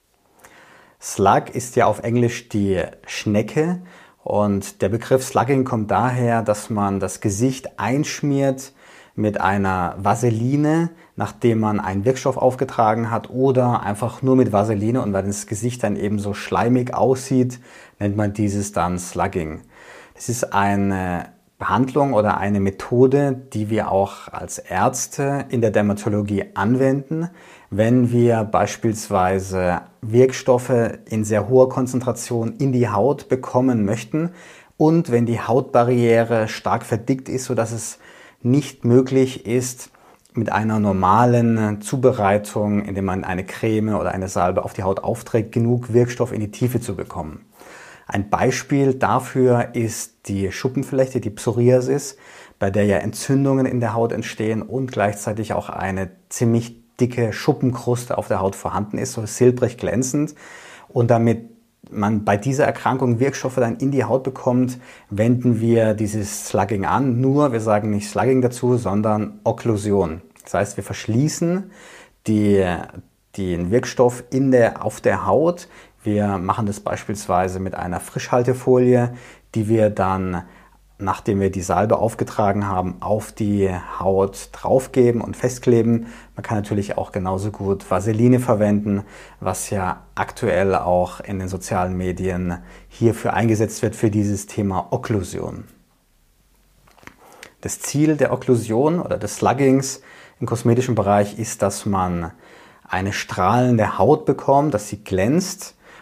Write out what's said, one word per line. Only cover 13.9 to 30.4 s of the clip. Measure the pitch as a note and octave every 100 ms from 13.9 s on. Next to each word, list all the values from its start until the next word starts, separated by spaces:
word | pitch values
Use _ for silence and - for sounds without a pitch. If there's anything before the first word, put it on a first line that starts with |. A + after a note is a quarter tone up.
| G#2 A#2+ -
nur | C3
mit | C3 A#2+
Vaseline | G2+ A2 G2+ G#2+ B2+
und | G#2
weil | F#2+
das | G2 G2+ -
Gesicht | G2+ A#2+ B2
dann | G#2+
eben | G2+ G2+ G#2
so | G2+
schleimig | G2 - F2+ A2+ B2+ B2
aussieht, | - A2+ C3 - C3 B2 A#2+ - - - -
nennt | G2+ G#2
man | G#2
dieses | G#2 G#2 G#2 G2
dann | F2+ F2 F2+
Slugging. | - F2+ E2 F#2+ D#2 D#2+ - - - - - -
Es | -
ist | A#2+ -
eine | G2+ G2+ G2+ G2 F#2+ F#2 F2 - _ _ -
Behandlung | F#2+ G2+ C3 D3 C#3
oder | A2 G#2 -
eine | G2+ G2+
Methode, | G2 - - A#2+ C3 C#3+ C#3+ B2+ -
die | G#2+ G#2+
wir | A2 -
auch | F#2+ G2+ - -
als | - F2 -
Ärzte | - F#2 A#2+ C3 - - C#3 C#3 -
in | B2
der | A2
Dermatologie | G#2 G#2 G2+ A2+ G#2 G#2 G2 G2+
anwenden, | - G#2 B2+ C3+ C#3 - D#3+ F3 - - - -
wenn | G2+ A2+ B2+ A#2+
wir | A#2+ A#2+ A2+
beispielsweise | G#2+ - G#2 - A#2 G#2+ - G2 F#2 F#2+ F#2+ F#2 F2+ F2 - -
Wirkstoffe | A2 A#2 C3 -